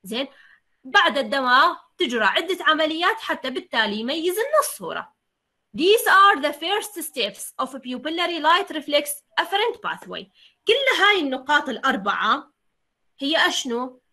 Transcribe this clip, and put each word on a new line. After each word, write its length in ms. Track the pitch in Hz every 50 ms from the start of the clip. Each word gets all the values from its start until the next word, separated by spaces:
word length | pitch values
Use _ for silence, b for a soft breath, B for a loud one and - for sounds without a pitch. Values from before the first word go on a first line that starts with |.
| _
زين؟ 240 | 185 220 240 277 277 b b b b b b b b b b _
بعد 340 | 262 254 403 370 330 -
الدماغ 580 | 285 254 214 277 269 262 247 247 269 311 349 330 - _ _ _
تجرى 280 | _ 359 240 240 226 214
عدة 320 | 196 - - 359 349 370 349
عمليات 560 | 330 294 311 294 320 311 320 320 349 381 440 440
حتى 300 | - - 311 - - 262
بالتالي 500 | 254 370 359 _ - 233 220 208 202 214
يميز 340 | 226 247 302 330 311 359 370
لنا 260 | 427 466 571 622 605
الصورة. 540 | 554 - - - 269 247 - - - - _ _ _ _ _ _ _ _ _ _ _ _ -
These 300 | 208 311 381 427 466 466
are 320 | 415 339 381 392 403 415 285
the 140 | 277 294 -
first 400 | - 320 349 403 415 - - - 339
steps 520 | 294 - - 269 208 208 - - - - _ -
of 80 | 262 262
pupillary 720 | 269 269 - 247 254 247 254 311 330 339 349 339 349 320
light 300 | 294 311 339 359 - 370
reflex 360 | 311 311 302 294 285 294 294 - - - _ _ _ -
afferent 340 | 339 339 381 403 440 466 - - -
pathway. 400 | 170 165 180 - 180 180 - 185 b b b b b b b _
كل 340 | - 453 554 539 523 427 320
هاي 180 | 381 415 415 381
النقاط 500 | 294 269 254 262 - - 294 294 294 269
الأربعة 840 | 226 208 - 262 240 208 190 208 190 175 185 214 240 302 - _ _ _ _ _ _ _ _ _ _ _ _ _ _ _
هي 280 | 269 277 320 311 -
أشنو؟ 540 | 349 - - - 262 233 240 254 254 254 _ _ _